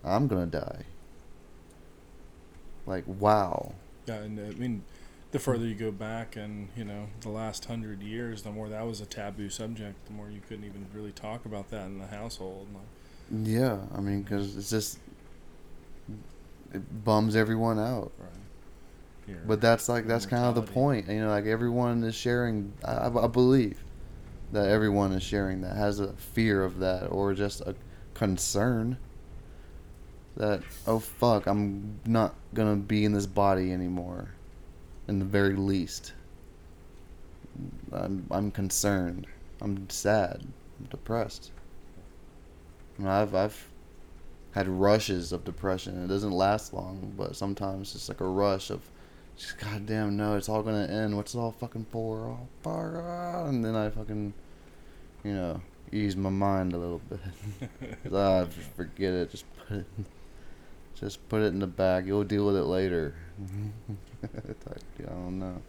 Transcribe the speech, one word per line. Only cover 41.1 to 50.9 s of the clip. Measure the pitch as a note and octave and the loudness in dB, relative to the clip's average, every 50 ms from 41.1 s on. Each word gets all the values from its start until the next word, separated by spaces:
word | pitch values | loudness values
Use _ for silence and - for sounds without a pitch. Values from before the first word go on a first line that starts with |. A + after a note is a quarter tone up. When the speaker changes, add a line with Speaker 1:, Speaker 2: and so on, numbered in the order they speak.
| A2+ A#2 G#2+ - - - - - - - - - - - - - - - - - - - - - - - - - - - - - - - - - - | 0 0 0 -2 -4 -12 -14 -14 -14 -16 -16 -14 -14 -14 -16 -14 -16 -16 -18 -16 -18 -18 -20 -18 -20 -20 -20 -20 -20 -20 -18 -20 -18 -18 -18 -14 -8
Speaker 1:
I | - | -2
mean, | G2+ F#2+ | 0 4
I've, | F#2+ G2+ G#2+ G2+ G2 | 4 4 4 4 4
I've | F#2 G2 G#2+ - - - - - - - - - - - - - - - - - - - - | 2 2 2 0 -6 -16 -16 -18 -18 -18 -18 -18 -18 -18 -16 -16 -16 -14 -16 -16 -16 -16 -6
had | - G2+ F#2+ | 0 0 2
rushes | F#2+ F#2 F#2 G2 G2+ G#2 A2 G#2+ - G2 F2+ E2+ D#2+ | 2 4 6 8 8 8 8 6 2 0 0 0 -2
of | F2+ E2+ - | -4 -4 -4
depression. | - E2+ - - G2 F#2 F#2 - G2 F#2 F2+ F2+ | -6 -8 -2 0 0 0 0 -2 -6 -6 -4 -2
It | |
doesn't | F2+ F#2+ G2+ G#2 G#2 | 0 0 0 0 2
last | F#2 F2 F#2+ G2 G#2 G#2+ - - - | 2 4 6 6 4 4 0 -4 -8
long, | F#2 F#2 F#2 F#2+ F#2+ F#2 G2+ G2+ | -6 -6 -6 -8 -8 -8 -8 -4
but | G2 G2 - - | -4 -4 -4 -4
sometimes | - G2 G2 G2 - G2+ G2 F#2+ G2 F#2+ - - | -4 -2 -2 -2 -2 -2 -2 -2 -4 -6 -8 -8
it's | - - - | -10 -8 -8
like | F#2+ - | -6 -2
a | F#2 | -2
rush | F#2 F#2 G2 G2+ G2+ F#2+ F#2+ F#2+ - | 0 4 4 6 6 4 2 0 -6
of | G2+ F2+ - - - - - - - - - - - | -6 -8 -8 -14 -20 -20 -20 -20 -20 -20 -20 -20 -16
just, | - - - - - | -14 -12 -10 -10 -8
"God | - G#2 G#2+ G#2+ G2+ | -6 -4 -4 -4 -2
damn, | G#2 A2 G#2+ G#2+ G#2 G2+ | 0 0 2 2 2 2
no, | G2+ G#2 G#2+ G#2+ | 2 2 2 2
it's | G2+ G2 G#2+ | 2 2 2
all | G#2+ G#2+ G#2 | 0 2 2
gonna | A2 G#2+ G#2 G2+ | 2 2 2 2
end. | D2 | 0